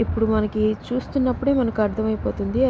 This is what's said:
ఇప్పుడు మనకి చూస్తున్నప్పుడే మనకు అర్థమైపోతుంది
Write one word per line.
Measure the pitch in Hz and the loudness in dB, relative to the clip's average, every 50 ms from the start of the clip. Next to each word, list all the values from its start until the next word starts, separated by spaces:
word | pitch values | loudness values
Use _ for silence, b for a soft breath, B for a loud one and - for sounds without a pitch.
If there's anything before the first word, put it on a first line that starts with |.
| 233 | -2
ఇప్పుడు | - - 220 226 214 220 | 0 0 0 2 2 2
మనకి | 214 214 208 - 220 214 214 214 214 - - | 2 0 0 0 0 0 0 0 -2 -4 -4
చూస్తున్నప్పుడే | 240 254 254 - - 277 254 254 247 - - 277 277 269 | -4 -4 -4 -2 -2 0 0 0 0 0 0 2 2 2
మనకు | 247 226 220 - 214 | 2 0 0 0 0
అర్థమైపోతుంది | 202 190 214 214 220 220 214 - 208 208 - 196 196 202 233 262 254 | 0 0 -2 -2 -2 -2 -2 -2 -4 -2 -2 -4 -2 0 2 2 2